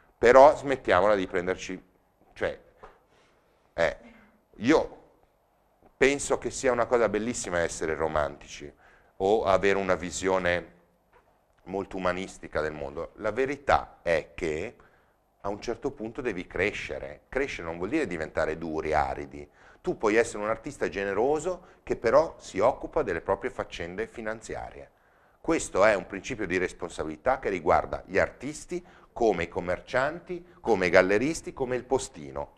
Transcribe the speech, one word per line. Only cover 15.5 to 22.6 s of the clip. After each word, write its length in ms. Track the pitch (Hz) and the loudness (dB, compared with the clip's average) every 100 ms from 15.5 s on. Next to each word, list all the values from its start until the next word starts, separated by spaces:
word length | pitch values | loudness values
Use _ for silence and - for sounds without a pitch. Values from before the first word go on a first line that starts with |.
| 104 | -8
certo 300 | 120 113 139 | -8 -6 -6
punto 280 | - 110 131 | -6 -10 -8
devi 260 | 123 90 78 | -6 -8 -8
crescere. 760 | 80 101 - - 67 69 76 _ | -2 -2 -4 -8 -10 -10 -14 _
Crescere 380 | 127 139 - 82 | -4 -4 -6 -8
non 100 | 85 | -6
vuol 120 | 95 | -4
dire 160 | 156 113 | -2 -2
diventare 520 | 82 76 87 78 82 | -4 -4 -2 -2 -2
duri, 360 | 82 78 78 | -6 -4 -2
aridi. 560 | 76 67 69 73 71 71 _ - - | 0 0 -4 -10 -14 -18 _ -20 -10
Tu 180 | 180 - | -8 -2
puoi 180 | 110 110 | 2 4
essere 280 | 117 107 | 2 -2
un 60 | 104 | -6
artista 400 | 113 - - 95 | -6 -8 -6 -6
generoso 800 | 90 98 98 131 151 170 180 - - | -4 -2 0 0 0 -4 -8 -12 -20
che 120 | - 113 | -8 -2
però 400 | 113 135 165 - | 4 4 4 -4
si 200 | - | -10
occupa 440 | 92 | 0